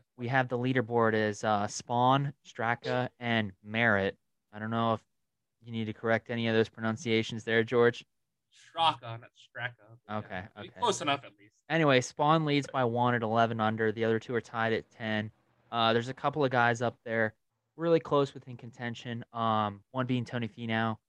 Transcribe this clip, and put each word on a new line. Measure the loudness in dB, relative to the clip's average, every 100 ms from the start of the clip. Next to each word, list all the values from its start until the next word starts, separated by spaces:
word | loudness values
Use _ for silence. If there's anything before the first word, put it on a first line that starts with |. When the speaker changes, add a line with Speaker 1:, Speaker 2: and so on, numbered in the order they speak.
| -20 -10
Speaker 1:
we | -2
have | 0 0
the | 0
leaderboard | 0 0 2 2 4
as, | 4 0 0
uh, | 0 0 0
Spawn, | -6 -4 2 4 4 0 -8 -14
Straka, | -6 -4 -4 -2 -4 -4 -6
and | -2 0 -2 -6
Merritt. | -8 0 2 4 2 -2 _ _ _
I | -12
don't | -6
know | 0 0
if | 0 _ _ _ _ _ _
you | -12
need | -6
to | -6
correct | -4 0 0 0
any | -4 2
of |
those | 2 2
pronunciations | -2 -4 -4 0 0 0 -4
there, | 0 0
George. | 2 4 4 2 -6 _ _ _ _
Speaker 2:
Straka, | _ -12 -2 0 0 -6 -14
not | -16 _
Straka. | -20 -10 -10 -10 -20 -20 -10 -8
Speaker 1:
Okay, | -8 -10 -12 -14
Speaker 2:
Yeah. |
Speaker 1:
okay. | -16 -6
Speaker 2:
Close | -4 -2
enough, | -2 -4
at | -6 -20
least. | _ _ -4
Speaker 1:
Anyway, | 0 4 4
Spawn | 2 -2 2 2
leads | 2 0 0
by | -2
one | 0 2 2
at | 2
eleven | 2 2 2 2
under. | 0 0 0
The | 0
other | 0 0
two | -2
are | -4
tied | -4 -4 -2
at | -2 -4
ten. | -10 -4 -4 -4 -10 _ _ _
Uh, | 0 2
there's | 2 0
a |
couple | -4 -2 0
of | 2
guys | 4 2 2
up | -2 -4
there | -4 0 0 -2 _ _ _ -6
really | 2 2
close | 2 2 0
within | -4 -16 -16
contention, | -16 -10 -10 -8 -8 -10 -8
um, | -2 2 2 0 -4 _
one | -6 -2
being | -2
Tony | -2 -4 -6
Finau. | -6 -4 0 0 -4